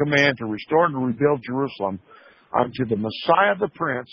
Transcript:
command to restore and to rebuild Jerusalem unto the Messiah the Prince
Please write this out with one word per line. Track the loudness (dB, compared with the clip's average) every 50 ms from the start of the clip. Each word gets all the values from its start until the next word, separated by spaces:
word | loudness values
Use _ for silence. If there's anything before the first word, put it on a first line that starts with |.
command | -2 2 4 4 4 4 2
to | -2 -4
restore | -6 -6 -6 -4 0 2 2 2
and | 2 0
to | -2
rebuild | -2 -2 0 2 2 2 2 0 -4
Jerusalem | -6 -4 -4 -4 -4 -4 -4 -4 -4 -4 -6 _ _ -20 -20 -20 -20 _ _ _ -2 0
unto | 0 0 0 -2 -4 -2
the | -2 -2
Messiah | -2 -2 -4 -6 -4 2 2 4 4 4 2 2 -2
the | -4 -6 _
Prince | -6 -4 -4 -4 -6 -8 _